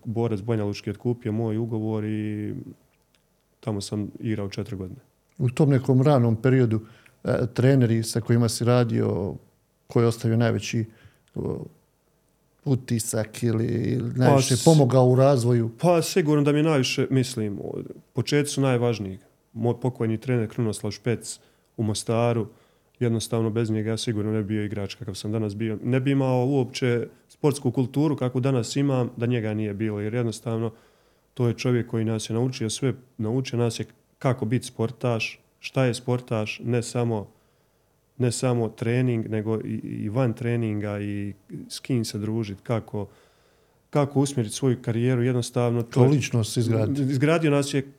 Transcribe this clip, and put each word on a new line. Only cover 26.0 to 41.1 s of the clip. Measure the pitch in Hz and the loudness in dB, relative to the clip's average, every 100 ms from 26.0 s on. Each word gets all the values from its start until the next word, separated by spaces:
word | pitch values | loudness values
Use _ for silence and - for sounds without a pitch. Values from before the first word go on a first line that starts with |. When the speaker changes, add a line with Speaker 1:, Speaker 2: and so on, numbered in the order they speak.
Speaker 1:
bi | 131 | 2
imao | 139 131 127 123 | 2 2 2 2
uopće | 143 123 - 127 120 113 - _ | 0 -2 -2 0 0 -4 -10 _
sportsku | _ 151 139 131 | _ 0 0 0
kulturu | 127 123 139 156 131 | 0 0 0 0 0
kakvu | 127 127 | -2 0
danas | 131 127 107 143 | 0 0 0 0
imam | 143 135 117 - | 0 0 -2 -2
da | 120 | -2
njega | 123 107 | 0 -2
nije | 107 107 | -2 -4
bilo, | 98 110 104 | -2 -4 -4
jer | 107 | -4
jednostavno | 120 117 107 117 113 113 110 _ _ _ _ _ | -2 -2 -4 -4 -4 -4 -6 _ _ _ _ _
to | - 120 | -2 0
je | |
čovjek | 113 131 120 110 | 0 0 0 0
koji | 113 | -2
nas | 110 110 - | -2 -2 -2
je | |
naučio | 113 127 127 110 | -2 -2 -2 -4
sve, | - 131 - - - | -2 -4 -4 -8 -8
naučio | 107 131 131 117 | -4 -2 -2 -2
nas | 120 - | -2 -2
je | 107 _ _ _ | -10 _ _ _
kako | 139 123 | -2 0
biti | 110 120 - | 0 -2 -4
sportaš, | - 113 127 123 113 - - _ _ | -4 -4 -2 -2 -2 -4 -8 _ _
šta | - - | -6 0
je | 131 | 0
sportaš, | 117 - 123 127 110 110 - | 0 -2 -4 -2 -4 -4 -6
ne | 117 120 | -2 -2
samo, | 110 123 117 110 98 _ _ _ _ _ _ _ _ - | -2 -2 -2 -2 -6 _ _ _ _ _ _ _ _ -2
ne | 123 | -2
samo | 113 131 120 110 | 0 0 0 -2
trening, | - 113 123 127 117 107 | -4 -2 0 0 0 -2
nego | 107 107 110 | -4 -2 -4
i, | 107 110 | -4 -8
i | - 113 107 | -8 -8 -4
van | 110 127 | -2 -2
treninga | 107 117 120 113 104 104 104 | -2 -2 -2 -2 -4 -4 -6
i | 104 | -6